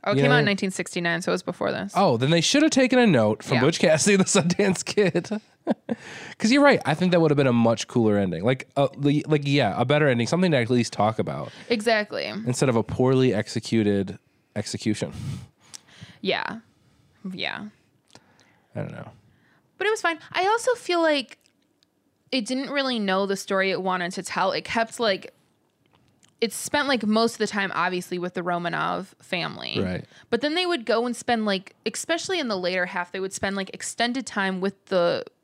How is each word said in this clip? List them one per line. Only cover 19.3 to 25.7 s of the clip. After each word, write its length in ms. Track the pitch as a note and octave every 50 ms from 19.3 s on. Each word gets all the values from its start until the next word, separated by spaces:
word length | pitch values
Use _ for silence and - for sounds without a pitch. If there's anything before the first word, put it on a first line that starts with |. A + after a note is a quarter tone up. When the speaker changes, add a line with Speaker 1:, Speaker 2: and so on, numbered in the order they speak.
| _ _ _ _ _ _ _ _ _
Speaker 1:
But 120 | _ F#4 G#4
it 20 |
was 100 | A4 G#4+
fine. 180 | - E4+ E4 D#4+ - -
I 140 | - - F#4
also 280 | F#4+ A4 A#4 - B4+ B4
feel 280 | - - - F4+ E4+
like 340 | E4 D#4+ D4+ C#4+ B3 - - _ _ _ _ _ _ _ _ _ _ _ _ _ _ _ _ _ _ _
it 140 | - - G#3
didn't 240 | - B3+ B3+ C#4 -
really 280 | C4+ C#4+ C4+ C4 B3+ A#3
know 280 | G#3 F#3+ F#3 F#3+ G3+
the 100 | F#3+ G3
story 340 | G3 - - G3+ F#3+ F#3+ F#3+
it 120 | F#3 D#3
wanted 300 | F#3 F#3+ F3+ F3+ F3 F3
to 100 | F#3 -
tell. 300 | F#3 - - F#3+ F3+ G3
It 100 | - D3+ F#3
kept, 340 | - - A#3+ A3+ A3+ - -
like, 360 | A#3+ A3 G3 F#3+ - - _ _ _ _ _ _ _ _